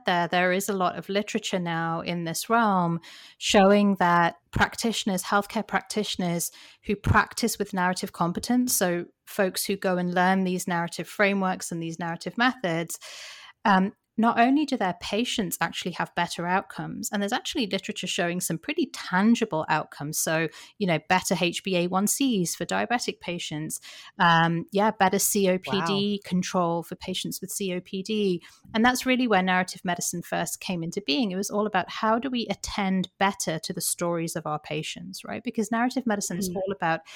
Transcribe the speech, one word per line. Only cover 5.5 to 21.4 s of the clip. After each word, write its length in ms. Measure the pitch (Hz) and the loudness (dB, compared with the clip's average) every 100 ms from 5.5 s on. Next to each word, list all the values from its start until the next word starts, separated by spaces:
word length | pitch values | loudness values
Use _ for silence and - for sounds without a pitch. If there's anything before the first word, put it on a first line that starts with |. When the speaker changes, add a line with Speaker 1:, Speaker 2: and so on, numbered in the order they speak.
| 226 196 | -4 -2
Speaker 1:
practitioners 840 | 196 - - 202 - 180 170 - - - - | -4 -2 -4 -4 -2 -2 -2 -4 -8 -20 -12
who 120 | - 202 | -6 -2
practice 600 | - 214 - - 226 - | 2 2 2 0 -2 -2
with 140 | 202 | -4
narrative 400 | 190 180 185 190 | 0 0 0 -4
competence, 640 | - 170 180 - 247 254 - | -2 -2 -2 0 0 2 0
so 300 | 185 175 - _ - | 0 0 -4 _ -8
folks 380 | - 185 185 | -2 -2 -2
who 120 | - 196 | -4 -2
go 200 | 190 180 | 0 0
and 180 | 175 | 0
learn 300 | 180 180 190 | 2 4 4
these 220 | 185 180 - | 2 -2 -2
narrative 420 | 170 170 - 170 | -2 -4 -6 -6
frameworks 600 | - 196 196 190 185 - | 0 2 2 0 -2 -6
and 120 | 170 | -6
these 160 | 165 165 | -6 -6
narrative 380 | 170 170 180 202 | -8 -8 -8 0
methods, 600 | 247 254 180 165 170 - - - - - - - | 0 0 -2 -2 -4 -8 -14 -16 -18 -18 -20 -2
um, 280 | 226 190 196 - _ - | 4 4 4 -2 _ 0
not 220 | 226 226 | 2 4
only 280 | 240 277 294 | 4 4 2
do 100 | 247 | 0
their 200 | 190 175 | -2 -2
patients 560 | - 208 240 - 175 - | -4 -2 -2 -2 -2 -2
actually 300 | 170 - 180 | -4 -4 -6
have 220 | 170 170 | -4 -4
better 320 | - 170 - 170 | -2 -4 -2 0
outcomes, 600 | 185 - - 160 - 214 | 0 -2 -8 -8 -8 -6
and 120 | 202 | -4
there's 100 | 202 | -2
actually 340 | 247 - 330 208 | -2 -4 -4 -2
literature 420 | 190 - 208 180 | -2 -4 -8 -6
showing 300 | - 175 175 | -2 -2 -2
some 200 | - 165 | -4 -4
pretty 320 | - 302 294 | -4 -2 -2
tangible 720 | - - 185 214 233 226 156 - | -4 -2 2 4 4 2 -2 0
outcomes. 480 | 156 - - 147 156 | -2 -2 -8 -6 -4
So, 300 | - 160 160 - - - | -2 0 -2 -6 -18 -4
you 100 | 196 | 0
know, 120 | 156 - | 0 2
better 260 | 185 - 175 | 0 2 0